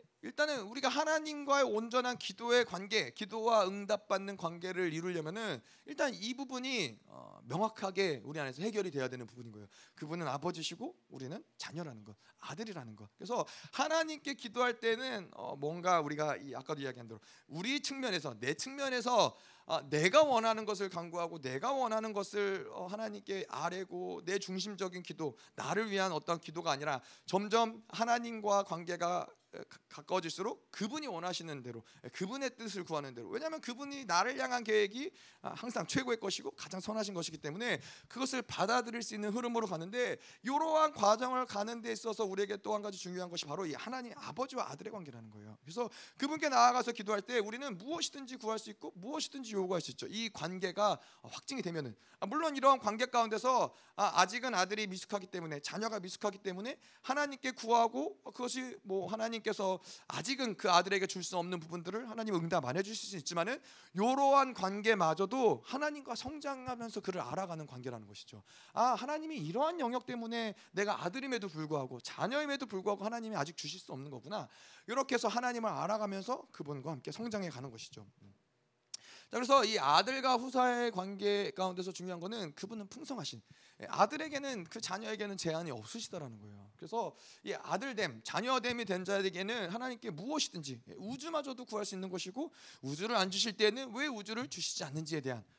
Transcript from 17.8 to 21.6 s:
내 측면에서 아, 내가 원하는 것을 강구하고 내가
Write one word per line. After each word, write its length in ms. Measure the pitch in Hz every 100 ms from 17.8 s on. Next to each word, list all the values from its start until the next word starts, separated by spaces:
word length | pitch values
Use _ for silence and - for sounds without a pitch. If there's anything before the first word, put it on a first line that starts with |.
| 285 269 254 175 139 107
내 140 | 120
측면에서 800 | 165 262 277 277 247 226 240 143 - - - -
아, 120 | 156 139
내가 340 | 147 180 285
원하는 400 | 302 240 226 220
것을 260 | 208 196 196
강구하고 520 | 170 170 170 170 170
내가 320 | 131 131